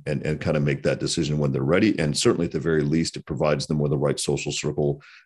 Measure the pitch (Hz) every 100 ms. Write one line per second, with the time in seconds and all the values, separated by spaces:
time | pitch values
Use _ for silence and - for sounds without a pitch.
0 | 76 71 67 76 - 78 71 71 85 65
1 | 73 - 76 76 71 65 67 92 107 -
2 | 78 71 120 - 85 80 78 78 73 82
3 | 80 78 - 69 76 76 69 76 73 71
4 | 71 67 - 71 76 69 71 71 73 71
5 | - -